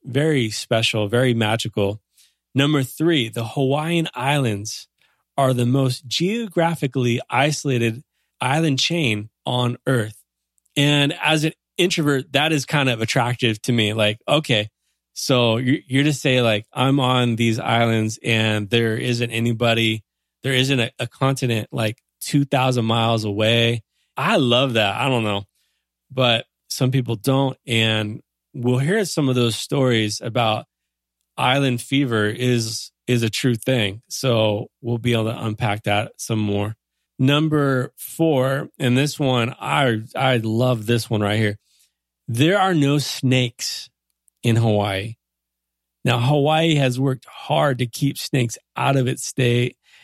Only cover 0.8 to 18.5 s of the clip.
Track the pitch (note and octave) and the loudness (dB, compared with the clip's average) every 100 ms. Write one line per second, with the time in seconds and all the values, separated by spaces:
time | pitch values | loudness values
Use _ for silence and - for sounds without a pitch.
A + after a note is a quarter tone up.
0.8 | A2 A2 G2+ A#2+ C3 A#2 G#2+ A2+ G#2+ G#2+ | 0 -2 0 0 2 2 0 -2 -4 -2
1.8 | G2+ G#2 _ _ _ _ _ C3 C#3+ D3 | -2 -4 _ _ _ _ _ 0 2 2
2.8 | C3 - E3 D#3 A2+ A#2 A2+ D3 C3 C#3 | -2 -2 0 0 -2 -6 -6 -2 0 0
3.8 | D#3+ E3+ D#3+ B2 C3 D3 B2 G2+ G#2+ - | 0 -2 -2 -4 -2 0 0 -2 -8 -12
4.8 | - _ _ _ _ - C3 A#2+ A#2+ C3+ | -16 _ _ _ _ 0 2 2 2 2
5.8 | C3 B2+ A#2+ - F3+ A#3 G#3+ E3+ E3 E3+ | 2 -2 -6 -2 -2 -2 -4 0 0 0
6.8 | C#3 C3+ A#2+ A#2+ - B2 D3 D3 C#3+ A#2+ | -4 0 0 -2 -2 0 0 0 -2 0
7.8 | A#2 A#2 - _ _ - B2 D3+ D#3+ C3 | 0 -4 -14 _ _ -6 -2 0 0 0
8.8 | - E3+ C3 G#2 G#2+ _ - B2 A#2+ A#2+ | -2 0 -2 -2 -6 _ -4 -2 -2 -2
9.8 | - B2 G#2+ - _ _ _ _ _ C#3+ | -2 -2 -2 -10 _ _ _ _ _ 0
10.8 | C#3+ D3 C#3+ - D3+ D#3 D#3 - _ - | 2 4 2 0 0 0 0 -4 _ -2
11.8 | F3 E3+ D3 C3+ - C3+ D#3 D3+ - D3 | 0 2 0 0 0 0 0 0 0 0
12.8 | C3 A2+ A2+ C#3 A#2+ B2 A#2 G#2+ - A#2 | 0 0 -2 0 0 0 -2 -2 0 0
13.8 | G#2 A2 G#2+ G#2+ - D3 D#3 G#2+ G#2+ _ | 2 2 0 0 -2 -2 2 -2 -2 _
14.8 | _ _ _ - - B2+ A#2 A2+ B2+ C#3+ | _ _ _ -10 0 2 2 0 0 -2
15.8 | - C3+ D3 C#3+ C#3+ B2+ A#2 G#2 - B2+ | 0 0 0 0 0 2 2 0 -4 -2
16.8 | C3 C#3 B2+ B2+ A#2+ A2+ A#2 G#2+ F2+ A#2 | 2 2 2 2 2 2 0 0 0 2
17.8 | A#2 A2 A2 A2 - A2+ A2 | 2 2 0 -4 -2 0 0